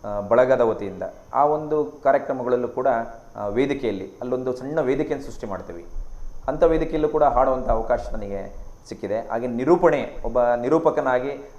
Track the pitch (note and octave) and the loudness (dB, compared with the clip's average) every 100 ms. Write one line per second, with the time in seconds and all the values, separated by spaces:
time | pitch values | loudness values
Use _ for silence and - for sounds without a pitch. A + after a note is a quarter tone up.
0 | G#2 G#2 G2 A#2 B2+ B2+ A#2 G#2+ G2 F#2 | -6 -6 2 4 6 6 4 2 -6 -8
1 | F#2 - - - D3 D3+ D3+ D3+ C#3 - | -10 -10 -4 2 2 2 0 0 -2 0
2 | C#3 C#3 C3+ C3 B2 B2 A#2+ C3 C3+ A#2 | 2 2 0 -4 0 0 0 0 0 0
3 | A#2 - - G#2+ G#2 G#2+ C#3 C3+ A#2+ G2 | -4 -12 -18 -8 -4 0 0 0 -2 -4
4 | F#2+ - B2 B2+ B2+ B2+ C3+ D#3+ B2+ C#3 | -8 -10 -6 -4 -4 -6 -4 -2 0 0
5 | D3+ C#3+ C3 - A2+ F#2+ F#2+ E2+ E2+ - | -2 -4 -6 -10 -8 -8 -10 -14 -10 -8
6 | - - - - - D3+ E3 D#3+ D#3+ D#3 | -8 -8 -10 -8 -6 2 4 4 0 0
7 | D3+ D3+ D3 B2 C3+ B2+ A#2 A2+ A2+ A#2+ | 0 4 4 4 2 2 0 0 2 -2
8 | - A2 G2+ G2 F#2+ - - - - G#2 | -2 -6 -4 -8 -8 -12 -16 -18 -14 -10
9 | G2+ G#2+ A2+ A2+ B2 A#2 C3+ F3 F3 D3 | -4 -4 -4 -4 -4 -2 4 6 6 2
10 | A2 - A#2 A#2 A#2+ A#2+ A#2+ D#3+ D#3+ - | -2 -6 -2 2 2 2 2 2 2 2
11 | C3+ B2+ C3 C#3 C#3 | 0 0 -2 -8 -14